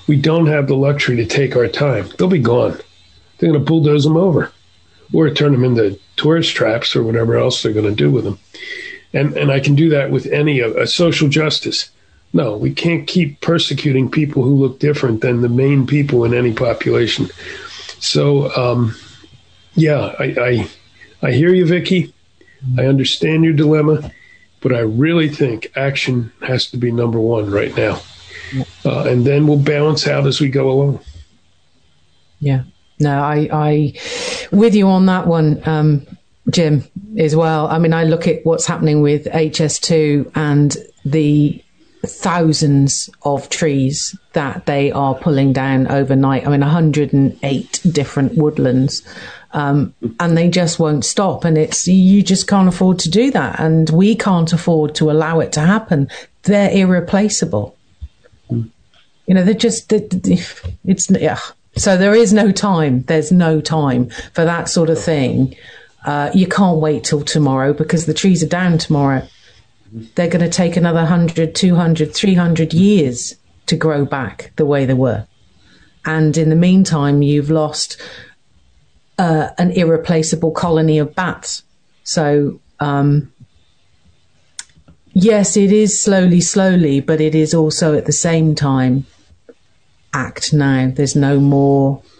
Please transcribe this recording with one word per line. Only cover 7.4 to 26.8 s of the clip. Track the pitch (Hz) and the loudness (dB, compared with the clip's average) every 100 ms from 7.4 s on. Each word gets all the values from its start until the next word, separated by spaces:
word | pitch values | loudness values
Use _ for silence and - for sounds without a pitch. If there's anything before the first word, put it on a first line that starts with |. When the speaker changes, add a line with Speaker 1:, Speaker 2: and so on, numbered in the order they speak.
| 123 - | 0 -2
Speaker 1:
they're | 123 | -2
gonna | 107 107 | -2 -2
do | 107 147 | 0 0
with | 127 | 0
them. | 101 107 _ - - - - - _ | -2 -8 _ -20 -16 -14 -16 -18 _
And, | - 143 147 | -4 -2 -2
and | 147 | 0
I | 135 | 0
can | 135 143 | 2 2
do | 165 | 4
that | 143 135 | 2 0
with | 139 - | -4 -2
any | 147 151 139 | -2 0 0
of, | 117 - | -2 -2
uh, | 82 | -2
social | - 170 - 147 | 0 0 2 0
justice. | 147 151 - - - - _ _ _ _ | 0 -2 -4 -6 -8 -8 _ _ _ _
No, | - 127 104 | -2 -2 -4
we | 131 | -4
can't | 139 170 165 143 | -2 -2 -2 -2
keep | 180 156 143 | -2 -2 -4
persecuting | - 165 - 139 147 131 127 | -2 -2 -2 -4 -2 0 0
people | - 147 147 | -2 -2 0
who | 123 | 2
look | 139 135 131 | 2 0 0
different | 147 147 131 110 | -2 -2 -2 -2
than | 131 120 | 0 0
the | 120 | 0
main | 120 139 143 127 | 2 2 2 2
people | 147 143 123 120 | 0 0 0 2
in | 120 | 0
any | 123 | 0
population. | 110 123 110 123 120 117 - - - - - - - - - | 0 -2 -2 0 0 0 -2 -6 -8 -18 -16 -18 -18 -18 -10
So, | - 147 143 143 143 - | -4 0 2 0 0 -2
um, | 123 123 117 - - - - - _ _ _ | -2 0 -2 -4 -16 -20 -20 -20 _ _ _
yeah, | - 156 143 101 - | 0 2 0 -2 -6
I, | 135 123 | -4 -2
I, | 123 117 98 - _ _ - - 139 | 0 -2 -4 -12 _ _ -20 -6 -2
I | |
hear | 123 170 185 | 2 4 4
you, | 165 | 2
Vicky. | 180 - 185 147 _ _ _ _ - 131 127 | 0 0 0 -2 _ _ _ _ -12 -4 0
I | 131 | 2
understand | 139 131 - 160 160 | 2 0 -2 0 2
your | 160 | 2
dilemma, | 147 151 156 151 151 147 - - - _ _ | 4 2 2 2 0 -4 -16 -20 -20 _ _
but | 127 | -2
I | 120 | 0
really | 110 113 156 170 156 | 0 0 2 2 0
think | 147 139 110 - - | 0 -4 -4 -8 -4
action | 135 139 - 123 113 - | -4 -2 -2 -2 -4 -10
has | - 127 - | -4 -4 -4
to | |
be | 123 | -4